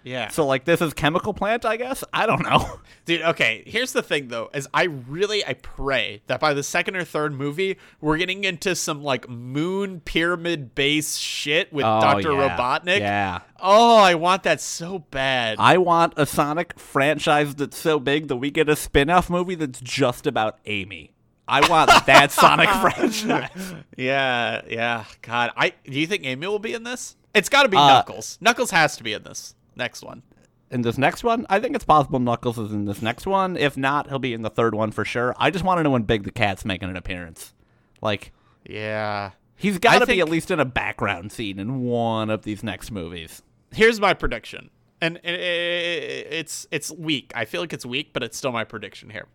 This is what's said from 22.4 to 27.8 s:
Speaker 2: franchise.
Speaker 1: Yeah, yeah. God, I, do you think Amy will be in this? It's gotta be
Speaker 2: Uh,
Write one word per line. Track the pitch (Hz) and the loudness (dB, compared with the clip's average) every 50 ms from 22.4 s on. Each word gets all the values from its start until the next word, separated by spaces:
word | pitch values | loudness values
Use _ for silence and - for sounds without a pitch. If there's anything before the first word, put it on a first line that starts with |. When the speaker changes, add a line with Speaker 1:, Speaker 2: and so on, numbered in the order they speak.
| 262 - - - 165 - | 6 6 8 6 4 4
Speaker 2:
franchise. | 196 190 - 175 - - 349 - 214 214 214 233 240 139 123 - - 185 190 185 175 156 143 _ - | 4 2 2 0 0 2 -2 -2 -2 -2 -2 -2 -2 -2 -4 -8 -12 -12 -12 -12 -14 -16 -18 _ -10
Speaker 1:
Yeah, | - 127 127 135 139 135 131 123 120 117 110 113 - - | -6 -2 -2 0 0 0 0 0 0 -2 -2 -4 -6 -6
yeah. | - 113 113 117 120 117 113 107 - - _ - | -8 -4 -2 -2 -2 -2 -4 -6 -12 -20 _ -10
God, | 117 117 120 120 117 - | -4 -2 0 0 -2 0
I, | - 147 185 - _ _ | 0 0 0 0 _ _
do | - 135 139 | -8 -4 -4
you | 160 | -2
think | 160 202 196 143 | -2 -4 -4 -4
Amy | 135 127 131 160 | -6 -8 -6 -6
will | 190 208 | -4 -4
be | 208 202 226 240 | -4 -4 -6 -8
in | 226 226 | -8 -8
this? | 240 254 254 - - - _ _ _ - | -10 -10 -10 -12 -16 -18 _ _ _ 0
It's | 220 - - | 0 2 4
gotta | - 277 285 | 4 4 4
be | 240 190 | 6 6
Speaker 2:
Uh, | 185 | 6